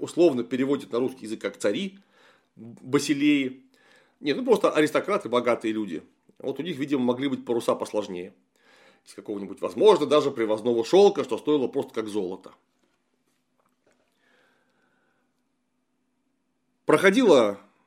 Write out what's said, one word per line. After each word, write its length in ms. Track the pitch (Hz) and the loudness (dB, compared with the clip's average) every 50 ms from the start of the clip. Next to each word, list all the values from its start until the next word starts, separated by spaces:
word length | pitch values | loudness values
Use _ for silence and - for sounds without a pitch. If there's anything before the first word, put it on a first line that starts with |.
условно 440 | 143 127 - 151 175 170 135 120 120 | -12 -8 0 2 4 4 4 0 -4
переводит 480 | - 131 123 135 135 143 127 - - 113 | -4 -4 -4 -2 -2 -2 -4 -4 -6 -4
на 60 | 120 | -4
русский 260 | 131 123 127 - 110 | -4 -4 -6 -10 -12
язык 160 | 107 110 104 | -12 -10 -8
как 160 | - 101 - | -8 -10 -8
цари, 420 | - - 107 107 147 196 190 190 - _ _ _ _ _ _ _ _ _ _ _ | -4 -4 -2 -2 -2 -6 -8 -10 -14 _ _ _ _ _ _ _ _ _ _ _
басилеи. 1080 | - 110 117 113 - - 127 131 143 143 - 147 139 147 151 147 139 135 127 131 - - _ _ _ _ _ _ _ _ _ _ _ | -20 -20 -20 -20 -20 -8 -2 -2 -2 0 0 -2 0 2 2 2 2 0 -4 -8 -12 -20 _ _ _ _ _ _ _ _ _ _ _
Нет, 160 | - 147 135 | -4 -4 -4
ну 80 | 226 254 | -2 0
просто 260 | 262 220 - - 156 | 0 2 2 2 0
аристократы, 580 | - 156 151 147 - 143 - - 208 202 - - | 2 2 0 2 0 -2 -2 -2 -4 -4 -4 -2
богатые 440 | 117 123 117 120 117 113 - 110 107 | -2 0 0 0 -2 -2 -2 -4 -4
люди. 300 | 110 107 95 82 76 - - _ _ _ _ _ _ | -4 -6 -6 -8 -12 -12 -16 _ _ _ _ _ _
Вот 200 | - 135 131 - | -10 -10 -8 -8
у 40 | 151 | -8
них, 140 | 185 160 | -8 -8
видимо, 280 | 127 147 135 147 131 123 | -8 -4 -4 -2 0 0
могли 240 | 120 123 123 139 139 | 0 -2 -2 -2 -4
быть 160 | 131 123 - | -4 -6 -4
паруса 300 | - 117 117 117 - 117 | -4 -4 -2 0 -2 -2
посложнее. 600 | - 107 - - 107 101 98 92 87 90 98 - _ _ _ _ _ _ _ _ _ _ _ _ _ _ | -2 -4 -6 -4 -6 -6 -6 -8 -10 -12 -14 -16 _ _ _ _ _ _ _ _ _ _ _ _ _ _
Из 80 | - - | -20 -20
какого-нибудь, 460 | - 98 - 107 101 98 95 95 - | -18 -12 -10 -8 -8 -8 -10 -10 -8
возможно, 460 | 87 82 87 113 175 214 190 160 147 | -8 -8 -2 4 6 6 6 6 4
даже 240 | 127 143 151 135 139 | 2 2 2 2 0
привозного 540 | - 117 113 104 107 107 101 123 120 117 113 | -2 -2 -2 -2 -2 -2 0 0 0 0 0
шёлка, 400 | - - 185 202 202 202 151 123 | 4 6 6 8 6 6 2 -2
что 140 | - 113 101 | -4 -6 -4
стоило 300 | - 143 151 143 123 113 | -2 0 0 0 0 -2
просто 260 | - 139 123 - - | -4 -6 -6 -6 -6
как 140 | 117 110 107 | -8 -8 -6
золото. 440 | 101 104 92 87 95 92 - - - _ _ _ _ _ _ _ _ _ _ _ _ _ _ _ _ _ _ _ _ _ _ _ _ _ _ _ _ _ _ _ _ _ _ _ _ _ _ _ _ _ _ _ _ _ _ _ _ _ _ _ _ _ _ _ _ _ _ _ _ _ _ _ _ _ _ _ _ _ _ _ _ _ _ _ _ _ _ _ _ _ _ _ _ _ _ | -6 -6 -6 -6 -8 -10 -14 -20 -20 _ _ _ _ _ _ _ _ _ _ _ _ _ _ _ _ _ _ _ _ _ _ _ _ _ _ _ _ _ _ _ _ _ _ _ _ _ _ _ _ _ _ _ _ _ _ _ _ _ _ _ _ _ _ _ _ _ _ _ _ _ _ _ _ _ _ _ _ _ _ _ _ _ _ _ _ _ _ _ _ _ _ _ _ _ _
Проходила 760 | - 147 147 165 196 190 254 262 202 151 127 113 101 98 - - _ _ _ _ | 2 2 4 4 4 4 4 6 6 6 6 6 4 0 -4 -12 _ _ _ _